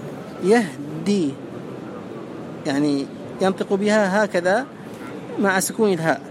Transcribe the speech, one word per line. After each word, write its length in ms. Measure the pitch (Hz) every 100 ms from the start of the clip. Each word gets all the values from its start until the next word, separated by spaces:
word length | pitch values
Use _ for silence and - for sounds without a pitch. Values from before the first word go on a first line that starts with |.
| - - - -
يهدي، 880 | 180 233 196 - 147 156 170 202 151 135 - - - - - - - - - - - - -
يعني 400 | 139 147 143 135 - - -
ينطق 340 | 190 190 196
بها 500 | 202 208 214 202 196
هكذا 420 | 208 190 175 202 277 - - - - - - 466
مع 220 | 202 190
سكون 320 | 185 202 214
الهاء 280 | 180 160 139 -